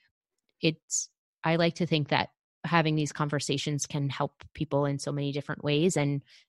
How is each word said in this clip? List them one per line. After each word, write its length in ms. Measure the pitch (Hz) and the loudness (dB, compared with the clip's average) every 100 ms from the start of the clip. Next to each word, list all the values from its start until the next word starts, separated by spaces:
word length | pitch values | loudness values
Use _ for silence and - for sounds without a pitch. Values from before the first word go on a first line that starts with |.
| _ _ _ _ _ - | _ _ _ _ _ -2
it's, 480 | 170 160 - - - _ _ _ | -2 -2 -6 -8 -8 _ _ _
I 140 | 160 165 | 0 2
like 180 | 170 - | 2 2
to 100 | 175 | 0
think 220 | 156 139 | 0 2
that 200 | 147 - _ _ _ 156 | 0 0 _ _ _ 2
having 300 | 170 156 156 | 4 4 2
these 160 | 147 | 0
conversations 720 | - 147 143 - 143 - 147 - | -2 -2 -2 -2 -2 -2 -4 -2
can 220 | 147 139 | -2 -2
help 340 | - 143 _ - | -2 -4 _ -16
people 320 | - 156 143 143 | -8 -2 0 0
in 140 | 139 | -2
so 120 | - | -4
many 200 | 143 143 | -4 -4
different 300 | 143 - 147 | -4 -6 -6
ways. 340 | 147 147 180 170 | 0 2 2 2
And 260 | 143 143 - - | 0 0 -6 -20